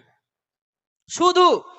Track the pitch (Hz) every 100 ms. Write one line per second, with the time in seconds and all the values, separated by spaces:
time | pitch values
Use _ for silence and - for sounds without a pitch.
0 | _ _ _ _ _ _ _ _ _ _
1 | - - 349 359 359 208 -